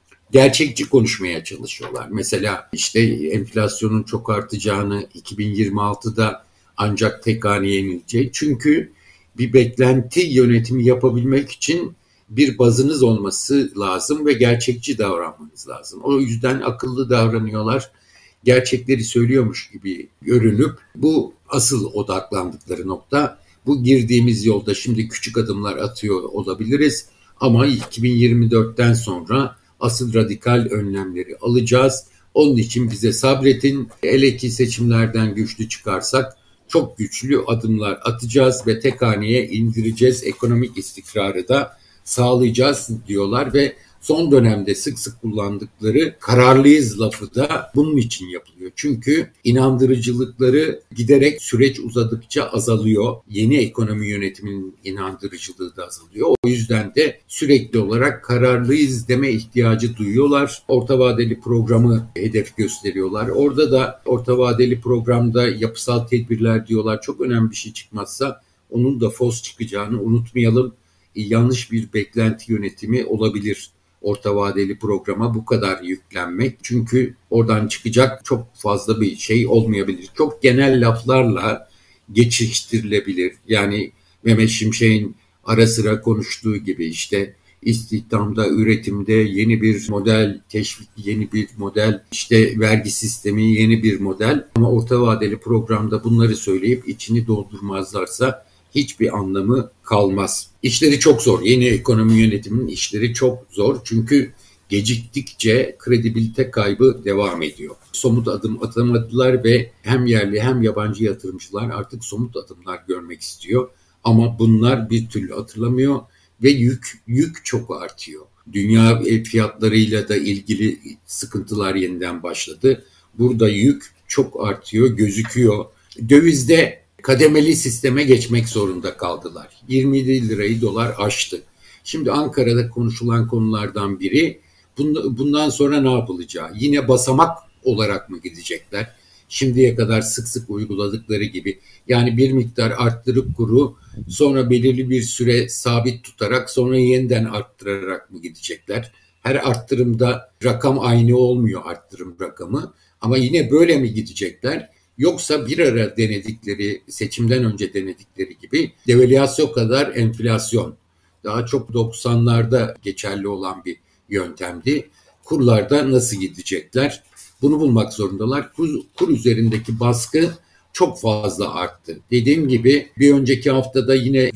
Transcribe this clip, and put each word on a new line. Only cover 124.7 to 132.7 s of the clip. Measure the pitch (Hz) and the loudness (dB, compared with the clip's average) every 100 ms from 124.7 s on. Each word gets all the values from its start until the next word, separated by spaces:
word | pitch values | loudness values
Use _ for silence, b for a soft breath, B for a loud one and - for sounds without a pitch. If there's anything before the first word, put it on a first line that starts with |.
| 110 127 | 2 2
gözüküyor. | 107 107 101 113 120 117 104 - B B - 113 | 4 0 0 -2 2 2 2 -4 B B -6 4
Dövizde | 143 170 139 123 165 151 - _ _ | 6 6 4 4 4 2 -4 _ _
kademeli | - 131 151 151 151 156 | 0 4 6 6 4 2
sisteme | 131 117 135 135 | 0 -2 0 2
geçmek | 143 120 113 120 117 | 4 4 4 0 0
zorunda | 113 98 90 90 - | -2 -4 -4 -8 -6
kaldılar. | 90 85 87 82 - _ - | -6 -8 -10 -18 -20 _ -2
Yirmi | 131 135 135 | 0 2 2
yedi | 131 131 113 | 2 0 0
lirayı | 104 104 113 | -2 0 0
dolar | 110 104 117 113 | 0 0 -2 -2
aştı. | 104 - - 90 - b b b | -4 -2 -6 -10 -14 b b b
Şimdi | - 160 123 | -10 -4 -2
Ankara'da | 143 147 139 120 117 117 | 0 -2 0 2 2 0